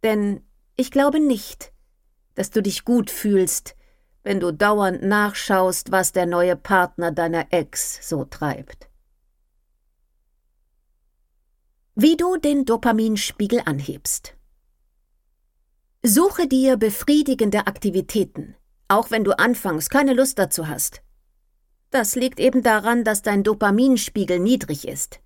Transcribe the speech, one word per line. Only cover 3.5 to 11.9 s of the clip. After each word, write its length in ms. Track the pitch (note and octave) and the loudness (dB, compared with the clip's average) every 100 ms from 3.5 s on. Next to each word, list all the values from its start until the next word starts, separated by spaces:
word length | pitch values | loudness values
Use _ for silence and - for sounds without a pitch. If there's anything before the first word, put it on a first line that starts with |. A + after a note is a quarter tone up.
| - - - _ _ _ _ | -2 -8 -20 _ _ _ _
wenn 180 | - G3 | -6 -2
du 120 | F3 | -2
dauernd 500 | D#3 G3+ G#3 G3 F#3 | 0 2 2 0 0
nachschaust, 880 | G3 G#3 G#3 G3+ - F#3+ F#3 F#3 - | 0 2 0 -4 -2 2 2 -2 -2
was 220 | F#3+ F#3 | 0 0
der 140 | - F3 | 0 0
neue 300 | F3 F3+ F3 | 2 2 0
Partner 540 | - G3 F3+ - E3+ | 2 2 2 -2 -4
deiner 420 | D#3 E3 E3 - | -2 -2 -2 -2
Ex 560 | F3+ D3+ - - - - | -2 -2 -6 -8 -8 -8
so 160 | D#3 | -6
treibt. 640 | C3 - D3+ C#3+ C#3 - - _ _ _ _ _ _ _ _ _ _ _ _ _ _ _ _ _ _ _ _ _ _ _ _ _ _ _ _ _ _ | -6 -6 -6 -6 -10 -20 -20 _ _ _ _ _ _ _ _ _ _ _ _ _ _ _ _ _ _ _ _ _ _ _ _ _ _ _ _ _ _